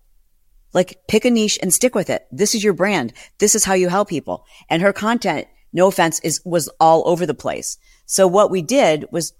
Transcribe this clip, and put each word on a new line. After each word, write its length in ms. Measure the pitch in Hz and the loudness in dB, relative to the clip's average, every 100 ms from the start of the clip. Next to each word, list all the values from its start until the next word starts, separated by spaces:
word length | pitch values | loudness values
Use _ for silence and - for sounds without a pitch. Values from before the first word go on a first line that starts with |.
| _ _ _ _ _ _ _ | _ _ _ _ _ _ _
Like, 260 | 180 185 - - | -2 -2 -6 -2
pick 160 | 214 | 0
a 60 | 247 | 2
niche 280 | 233 214 - | 0 0 -2
and 100 | 190 | -2
stick 220 | - 247 | 0 0
with 160 | 214 160 | -2 -4
it. 160 | 120 - | -6 -6
This 240 | 131 208 | -4 -2
is 80 | 220 | 0
your 120 | 208 | -2
brand. 400 | 165 196 180 117 - - - | 0 -2 -2 -4 -10 -16 -2
This 160 | 208 | 0
is 100 | 220 | 0
how 80 | 190 | 0
you 160 | 190 180 | 0 0
help 220 | 190 202 | 0 -2
people. 340 | 156 - 87 _ - - | -4 -6 -10 _ -14 -4
And 140 | 165 | 0
her 100 | 202 | 0
content, 540 | 196 208 233 196 147 - _ _ | 0 -2 -2 -2 -4 -6 _ _
no 140 | 170 190 | 2 2
offense, 340 | 190 165 - | 4 0 0
is, 220 | 165 - | -6 -8
was 240 | 180 170 135 - | -4 -4 -4 2
all 240 | 160 160 - | 4 4 2
over 180 | 170 | -2
the 80 | 170 | -2
place. 460 | 127 107 69 - - _ _ - | -6 -6 -8 -10 -14 _ _ -6
So 200 | - 185 | 2 4
what 240 | 196 196 | 4 2
we 100 | 185 | 0
did 440 | 151 269 190 151 - | -2 2 2 0 -4
was 220 | 170 151 _ | -8 -8 _